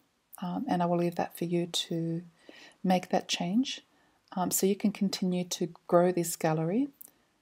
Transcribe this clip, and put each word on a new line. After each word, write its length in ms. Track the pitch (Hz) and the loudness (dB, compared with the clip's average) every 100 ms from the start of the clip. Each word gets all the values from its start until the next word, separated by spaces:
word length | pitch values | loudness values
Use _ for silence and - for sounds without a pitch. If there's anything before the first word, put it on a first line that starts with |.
| _ _ _ - | _ _ _ -10
um, 240 | 180 180 285 | -6 -4 -2
and 140 | 180 | 0
I 20 | 175 | 2
will 120 | 175 | 2
leave 180 | 175 175 | 0 0
that 200 | - - | -4 -4
for 100 | 170 | -2
you 200 | 175 175 | -2 -2
to 560 | - - 165 165 165 175 _ - - - - | -4 -4 -2 -2 -4 -6 _ -20 -20 -20 -4
make 260 | 185 185 - | 0 0 2
that 180 | 190 - | -2 -2
change. 540 | - 175 208 269 - - _ _ _ _ | -4 0 0 0 -4 -14 _ _ _ _
Um, 180 | - 180 | -4 -2
so 160 | - 190 | 2 2
you 80 | 196 | 2
can 160 | 214 | 0
continue 520 | - 190 - 185 180 180 | 0 -2 0 0 0 -2
to 280 | - 170 - - | -4 -4 -6 2
grow 240 | 175 180 | 6 6
this 240 | 175 170 - | 4 -2 0
gallery, 540 | 165 156 160 208 285 - - _ _ _ | 0 0 0 0 -2 -6 -20 _ _ _